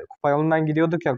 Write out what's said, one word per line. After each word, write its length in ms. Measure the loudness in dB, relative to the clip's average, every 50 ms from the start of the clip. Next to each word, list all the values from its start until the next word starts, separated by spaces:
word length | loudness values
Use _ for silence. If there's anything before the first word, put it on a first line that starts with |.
| -2 -8
kupa 200 | -12 -4 -2 0
yolundan 360 | 0 2 2 2 2 0 0
gidiyorduk 400 | 0 0 0 0 0 0 -2 -2
ya. 120 | -2 -4